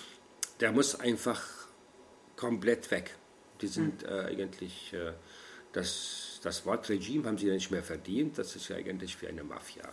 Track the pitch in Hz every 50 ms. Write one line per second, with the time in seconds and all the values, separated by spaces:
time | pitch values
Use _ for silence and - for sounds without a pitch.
0 | - - - - - - - - - - - - 117 110 110 127 139 - - -
1 | - 123 113 110 - 123 117 - - - - - - - - - - - - -
2 | - - - - - - - - - 120 117 101 92 113 120 117 - - - 92
3 | 92 - - - - - - - - - - - - 101 95 - - 104 95 -
4 | - - 95 98 95 90 90 98 98 92 92 - 92 90 - - - - - 90
5 | 85 82 82 - - - - - - - - - - - - 98 92 92 - -
6 | - - - - - - - - - 90 82 - - 92 104 117 - - 107 95
7 | 95 107 131 156 147 110 107 95 98 101 95 95 95 - 95 87 80 - 82 78
8 | - 90 95 123 151 156 147 - - - - - - - 95 90 90 92 95 92
9 | 92 90 - - - - 80 82 73 73 65 - - - - - - -